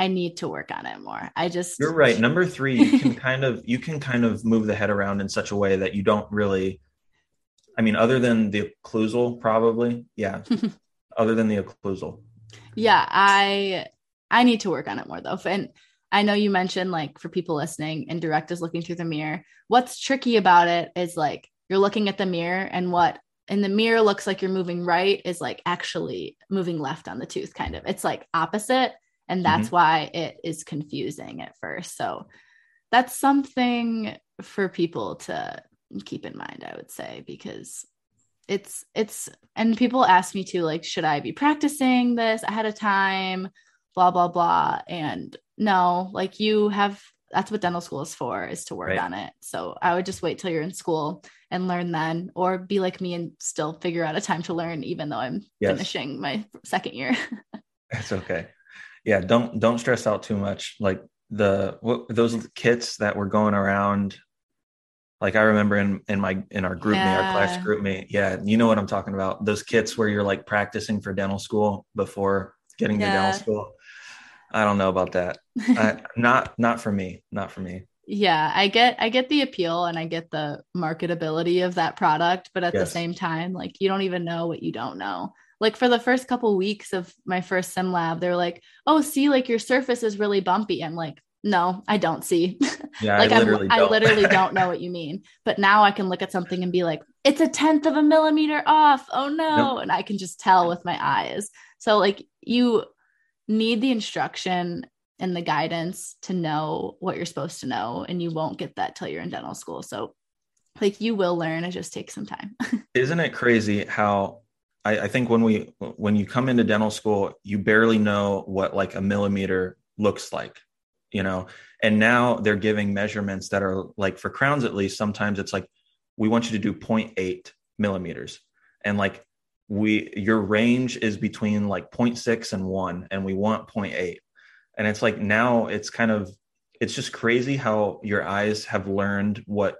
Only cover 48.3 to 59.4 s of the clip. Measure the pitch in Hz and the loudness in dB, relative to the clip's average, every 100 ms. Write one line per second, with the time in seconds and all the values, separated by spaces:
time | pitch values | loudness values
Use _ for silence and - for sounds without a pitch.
48.3 | 95 87 - - 95 85 95 87 95 90 | -6 -6 -10 -10 -8 -4 -4 -4 -6 -12
49.3 | - - 87 87 - 180 175 185 185 165 | -16 -12 -10 -8 -2 0 0 -2 -4 -6
50.3 | 147 190 165 165 - - 156 151 180 - | -4 -4 -4 -4 -8 -4 -2 -4 -8 -16
51.3 | _ - 180 185 175 175 160 160 165 185 | _ -8 -6 -2 -2 -2 -4 -2 -4 -6
52.3 | 175 180 185 185 202 180 - 180 175 170 | -2 -2 -2 -2 -2 -2 -4 -6 -6 -8
53.3 | - - - 151 160 180 170 160 160 202 | -10 -10 -6 -6 -4 -4 -2 -2 -4 -2
54.3 | 165 170 170 165 160 - 175 151 113 127 | -4 -4 -4 -4 -6 -8 -8 -6 -6 -6
55.3 | 190 - - 98 - 185 185 131 135 139 | -8 -10 -4 -2 0 -4 -6 -6 -6 -6
56.3 | 214 - - - 190 - - 139 254 - | -6 -8 -16 -6 -6 -6 -6 -2 -2 -4
57.3 | 220 - - _ _ - 120 - 95 - | -12 -16 -20 _ _ -12 -10 -6 -6 -4
58.3 | 87 - _ _ - - - 110 98 92 | -6 -8 _ _ -20 -20 -6 0 2 4
59.3 | 120 | 2